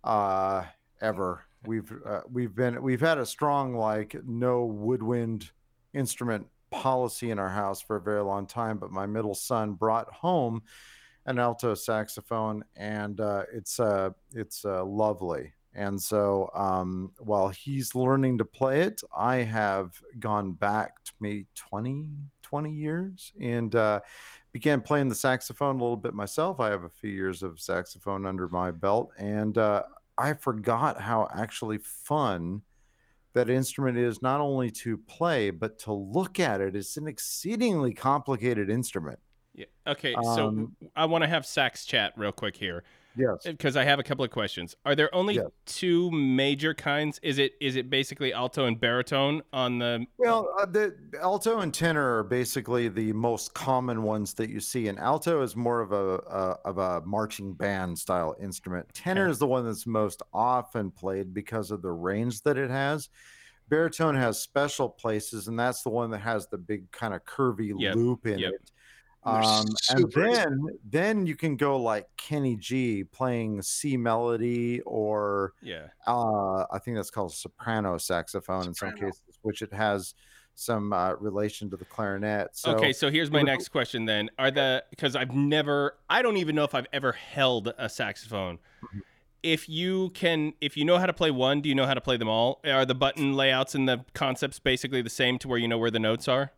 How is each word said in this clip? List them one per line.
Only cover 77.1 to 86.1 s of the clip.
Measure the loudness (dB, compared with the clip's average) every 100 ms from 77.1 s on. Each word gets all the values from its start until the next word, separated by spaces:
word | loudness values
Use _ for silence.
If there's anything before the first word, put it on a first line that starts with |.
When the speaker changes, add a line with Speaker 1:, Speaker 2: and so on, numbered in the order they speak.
Speaker 1:
called | -4 -6
soprano | -6 -14 _ -4 0 0 -2
saxophone | 0 -2 -2 -6 -4 -4 -4
in |
some | -6 -8
Speaker 3:
Soprano. | -6 -6
Speaker 1:
cases, | -8 _ _
which | -6 -6
it | -8
has | -2 0 0 -2 -16 -20 -20 _ -12
some, | -4 -2 0
uh, | 0 0 0
relation | -4 -2 -2 -4 -10
to | -10
the | -12
clarinet. | -4 -4 -2 -2 -2 -4 -4
So | 0
Speaker 2:
Okay, | 2 2
so | 2 2
here's | 2 2
my | 4
Speaker 1:
it |
was | 4
Speaker 2:
next | 2 -2
question | -2 -2 -2 0
then. | 0 -2 0
Are | 2
the, | 2 2 0 -4 -4
'cause | -2 -2
I've | 0 2
never, | 4 4 2 2 0 -4
I | 0